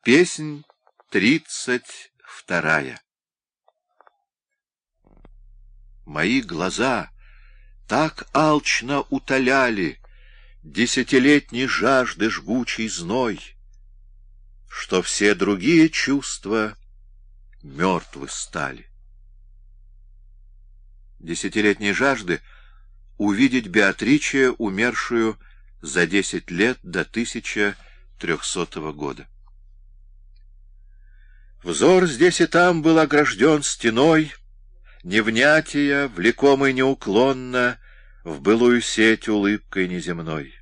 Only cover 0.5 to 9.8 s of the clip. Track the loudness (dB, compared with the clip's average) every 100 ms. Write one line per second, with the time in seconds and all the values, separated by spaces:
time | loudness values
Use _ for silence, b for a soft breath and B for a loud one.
0.5 | -12 -16 _ _ _ _ 0 2 0 -2
1.5 | -12 -6 -6 -6 -20 -20 _ -20 -20 -6
2.5 | -4 0 -2 -2 -14 _ _ _ _ _
3.5 | _ _ _ _ _ _ _ _ _ _
4.5 | _ _ _ _ _ _ _ -20 -20 -20
5.5 | -20 _ _ _ _ -14 -4 0 0 -2
6.5 | -6 -4 -2 -2 -2 -6 -18 -20 -20 -20
7.5 | -20 -20 -20 -4 -2 -2 -4 -4 0 2
8.5 | 2 0 -4 -2 -6 -4 -6 -2 0 2
9.5 | 2 2 0